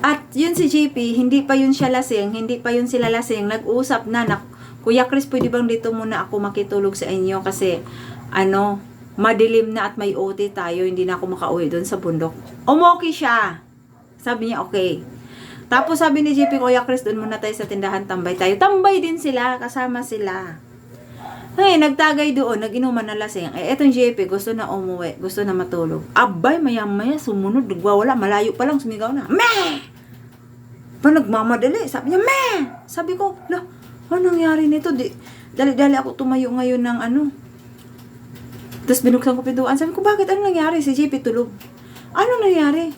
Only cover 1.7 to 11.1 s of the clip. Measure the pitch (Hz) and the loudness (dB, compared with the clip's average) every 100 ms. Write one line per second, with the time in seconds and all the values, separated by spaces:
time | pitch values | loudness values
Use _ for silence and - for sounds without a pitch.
1.7 | 269 262 254 262 220 202 226 220 240 240 | 2 2 0 0 -2 -2 -4 -4 -4 -2
2.7 | 240 247 254 233 226 233 220 202 220 - | 0 0 0 0 -2 -2 -4 -2 -4 -2
3.7 | 240 254 233 220 233 226 151 - - - | -2 0 -2 -2 -2 0 -2 -6 -20 -20
4.7 | - 226 247 254 277 - 262 240 240 233 | -4 2 4 4 2 0 -2 0 0 0
5.7 | 226 233 226 220 202 190 208 202 202 202 | 0 -2 -4 -4 -4 -4 -4 -4 -4 -2
6.7 | 202 196 196 170 190 185 190 190 196 190 | 0 0 -2 -4 -2 -2 -2 -4 -2 -2
7.7 | 170 - - - - - 185 190 196 202 | -2 -8 -16 -16 -16 -4 0 2 2 0
8.7 | 202 - - - - 220 220 226 226 220 | -2 -10 -20 -14 0 2 4 4 4 2
9.7 | 220 202 214 202 - 190 196 202 196 175 | -2 -4 -4 -4 -2 -4 -4 -6 -4 -6
10.7 | 175 185 185 185 | -2 -2 -2 -2